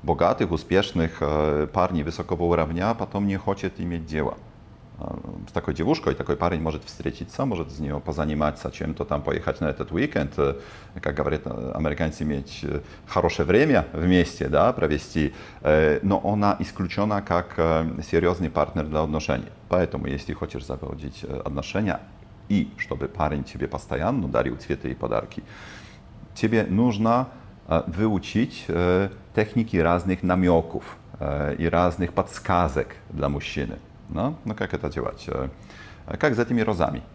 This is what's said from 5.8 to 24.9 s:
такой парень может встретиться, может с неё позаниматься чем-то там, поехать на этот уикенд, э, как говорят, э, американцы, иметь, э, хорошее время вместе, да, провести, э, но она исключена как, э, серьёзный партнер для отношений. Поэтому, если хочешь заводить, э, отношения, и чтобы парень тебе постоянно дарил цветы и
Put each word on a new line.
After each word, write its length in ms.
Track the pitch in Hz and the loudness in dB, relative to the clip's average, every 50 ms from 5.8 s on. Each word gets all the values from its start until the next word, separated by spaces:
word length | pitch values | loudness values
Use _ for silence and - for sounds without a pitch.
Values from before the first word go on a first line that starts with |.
| 82 113 165 - - 80 69 | 2 2 2 2 2 -2 0
такой 200 | - 71 - 73 | 0 0 -2 0
парень 260 | - 82 87 87 78 | 0 2 0 0 0
может 220 | 80 80 78 73 - | -2 -2 -4 -4 -8
встретиться, 640 | - - - - - - - 110 - - - 131 | -12 -14 -6 -6 -6 -6 -6 -12 -10 -6 -4 -2
может 260 | 135 104 87 80 73 | -2 -2 -4 -4 -6
с 80 | 69 73 | -6 -6
неё 200 | 78 71 73 71 | -4 -4 -4 -4
позаниматься 720 | - - 73 78 76 76 76 73 76 76 71 - - 71 | -4 -4 -2 -2 -2 0 0 2 0 0 0 -2 -8 -10
чем-то 340 | - - 78 76 78 - 71 | -8 -6 -6 -6 -4 -4 -2
там, 160 | - 73 73 | -2 -2 -2
поехать 400 | 71 - 76 80 - 76 76 - | 0 -2 -2 -2 -2 -2 -2 0
на 80 | - 76 | -2 -2
этот 220 | 71 - - - | -2 -2 -6 -4
уикенд, 420 | 78 87 131 147 - 95 73 71 - | 0 0 0 0 0 -2 -2 -2 0
э, 180 | - 73 69 69 - - - - - - - - 80 | 0 0 0 0 -4 -10 -16 -18 -18 -18 -14 -14 -6
как 140 | - 76 73 | -4 -4 -2
говорят, 260 | 76 71 71 71 73 - | 0 0 0 0 -2 -4
э, 260 | - 60 55 60 65 - | -6 -8 -6 -6 -6 -4
американцы, 480 | - 78 76 76 - 80 78 76 - 78 | 0 0 0 0 0 -2 -2 -2 -2 -2
иметь, 360 | 76 73 69 67 - - - - | -2 -2 -2 -4 -8 -12 -8 -6
э, 180 | 71 71 73 - - - - - | -4 -4 -4 -6 -10 -18 -18 -14
хорошее 380 | - - 92 85 82 - - 78 | -2 0 2 2 2 2 2 2
время 400 | 73 90 113 147 160 135 98 80 - - | 4 6 6 6 6 4 4 2 0 -2
вместе, 540 | 80 82 90 92 90 82 - - - - | 0 4 6 6 6 6 4 0 -4 -2
да, 260 | 69 76 71 87 120 120 | 2 4 6 6 6 4
провести, 600 | - 85 76 76 71 - - - 80 76 69 - - - - - - | 2 2 2 2 0 -2 -2 0 0 0 0 0 -6 -16 -18 -18 -2
э, 380 | - 71 76 78 78 78 76 - | 2 4 6 6 6 6 4 4
но 180 | - 98 98 - - | 2 2 2 2 2
она 320 | 101 104 104 101 101 104 - | 2 2 4 4 2 2 2
исключена 640 | 95 - - - 92 85 - - 101 107 104 101 | -2 -8 -4 -4 -4 -2 0 0 0 0 0 -2
как, 320 | 101 - 90 87 87 - - | 0 0 0 0 0 -2 0
э, 440 | - 82 82 80 80 80 80 - - 80 - | 2 4 4 4 4 2 0 -2 -4 -4 2
серьёзный 380 | - 82 85 87 90 87 90 76 | 2 4 4 4 2 2 -2 0
партнер 360 | - 78 73 - - 82 76 | 2 2 0 2 0 -4 -4
для 180 | 76 78 78 80 | 0 0 0 0
отношений. 460 | 76 76 78 - - 71 60 50 - - - - - | 2 0 -2 0 0 -2 -2 -2 -8 -14 -20 -4 0
Поэтому, 380 | 87 90 87 80 - 69 71 | 2 2 2 0 -2 -6 -4
если 260 | 69 69 71 - - 76 | -4 -4 -6 -6 -8 -8
хочешь 320 | - - 76 - 67 69 | -8 -8 -8 -8 -10 -8
заводить, 580 | - 65 69 - 69 71 71 73 69 65 - - | -8 -10 -8 -8 -10 -10 -8 -10 -12 -12 -10 -10
э, 180 | - 67 65 - | -8 -8 -6 -6
отношения, 540 | - 71 69 67 - - 98 110 98 71 - - - - - - - - - - - | -4 -6 -6 -6 -4 -4 -2 0 0 -2 -4 -6 -14 -20 -20 -20 -20 -20 -20 -4 0
и 220 | 104 98 - - - | 0 2 2 0 -4
чтобы 300 | - - - 69 67 71 | -10 -6 -6 -4 -4 -4
парень 360 | 67 - 85 78 76 76 73 64 | -6 -2 -2 -2 0 0 -4 -6
тебе 240 | - - - 69 | -8 -6 -6 -6
постоянно 600 | 67 71 67 - - - 67 80 104 135 131 85 | -4 -4 -8 -6 -4 -4 -2 0 0 0 0 -2
дарил 280 | 65 - 60 64 67 62 | 0 0 0 0 0 -2
цветы 340 | - - - 71 67 - | -6 -4 -6 -6 -4 -4
и 60 | 64 | -6